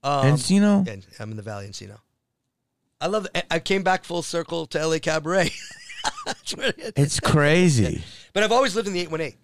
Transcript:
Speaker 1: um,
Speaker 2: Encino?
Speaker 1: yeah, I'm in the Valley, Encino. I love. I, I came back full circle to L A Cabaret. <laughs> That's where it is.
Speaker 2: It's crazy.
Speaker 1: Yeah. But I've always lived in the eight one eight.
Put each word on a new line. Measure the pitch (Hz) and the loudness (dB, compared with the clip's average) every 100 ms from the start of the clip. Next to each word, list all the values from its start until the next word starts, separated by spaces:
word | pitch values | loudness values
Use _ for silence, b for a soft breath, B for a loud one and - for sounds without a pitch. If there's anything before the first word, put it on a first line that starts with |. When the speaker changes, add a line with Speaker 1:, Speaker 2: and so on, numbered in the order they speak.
Speaker 1:
um, | 139 143 131 | 0 2 4
Speaker 2:
Encino? | 147 127 190 208 202 185 | 2 4 4 6 4 2
Speaker 1:
yeah, | 101 - - | -6 -16 -14
I'm | 110 | -10
in | 107 | -10
the | |
Valley, | 104 101 101 | -10 -10 -12
Encino. | 95 98 101 _ _ _ _ _ _ _ _ _ _ | -14 -16 -18 _ _ _ _ _ _ _ _ _ _
I | 160 | -2
love. | 214 190 | -2 -2
I, | 175 - | -6 -2
I | 165 | -4
came | - 196 | 0 0
back | 185 185 | 2 0
full | - 170 | -2 -6
circle | 160 170 165 170 156 | -4 -6 -4 -6 -4
to | 156 | -2
L | 160 | 0
A | 160 | 0
Cabaret. | 170 160 156 185 165 - - - - | 0 -2 0 0 0 -2 -16 -20 -18
<laughs> | - - 1077 1077 | -8 -8 -6 -10
That's | - - - | -10 -10 -6
where | 262 | -4
it | - | -4
is. | 247 - | -6 0
Speaker 2:
It's | 143 - | 0 0
crazy. | - 151 147 165 185 131 90 | 2 4 6 6 6 4 2
Speaker 1:
Yeah. | - - B B | 0 -8 B B
But | 196 | -2
I've | 208 | 2
always | 233 269 196 | 4 4 0
lived | 208 | -2
in | |
the | 180 | -4
eight | 170 | -4
one | 156 | -4
eight. | 156 - | -6 -8